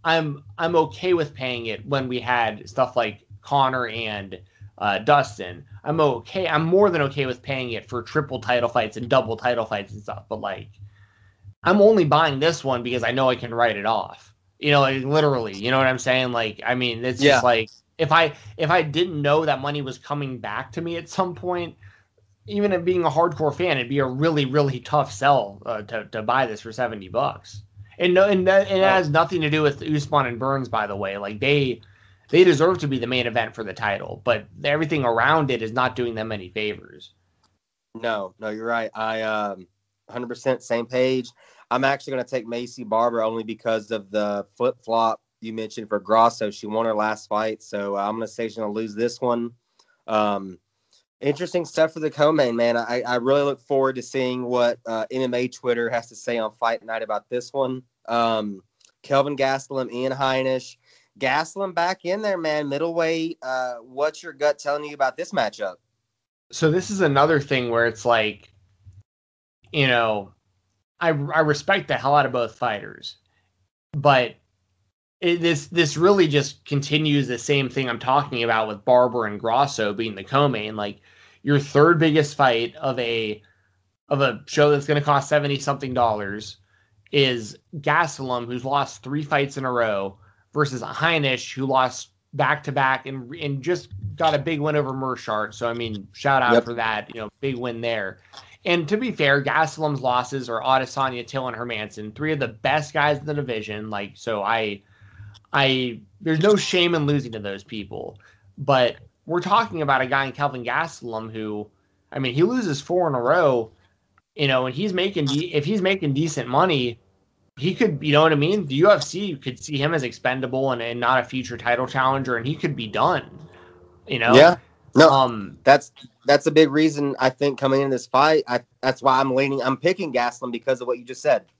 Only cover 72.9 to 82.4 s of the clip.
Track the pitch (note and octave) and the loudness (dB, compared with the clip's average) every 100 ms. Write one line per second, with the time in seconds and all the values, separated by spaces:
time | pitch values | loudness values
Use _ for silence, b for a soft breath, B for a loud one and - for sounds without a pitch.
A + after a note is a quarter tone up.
72.9 | - - - _ _ _ _ _ _ _ | -16 -18 -20 _ _ _ _ _ _ _
73.9 | D3 C#3+ C3+ A#2 - _ _ _ _ _ | 0 4 4 2 -6 _ _ _ _ _
74.9 | _ _ _ F3 E3+ E3+ D3+ - E3+ D#3 | _ _ _ -2 2 2 0 -2 0 0
75.9 | D3+ F#3 G3+ E3 C#3+ C#3 - - C#3+ C#3 | 4 4 6 4 4 0 -10 -4 -4 0
76.9 | D3+ D#3 C#3+ B2 A#2+ - C#3+ B2+ C3+ B2+ | 0 2 2 0 -4 0 0 0 -2 -4
77.9 | A#2 C3 C#3 C#3+ B2 A#2 A2 A2 G#2 B2+ | -4 0 0 0 -2 0 0 0 -4 4
78.9 | B2 B2 A#2+ A2 G#2 A2+ A#2+ C#3+ - G#2 | 6 6 2 -4 -4 0 2 0 0 -2
79.9 | G2+ A2+ G2 F#2+ C3+ C#3+ A#2 G#2+ A2 G#2 | -2 -6 -8 -2 2 2 0 -6 -6 -6
80.9 | G#2 b b b b - C#3+ C#3 C#3+ D#3 | -8 b b b b 0 2 0 2 4
81.9 | E3 D#3+ D3+ D3 - | 4 4 4 0 2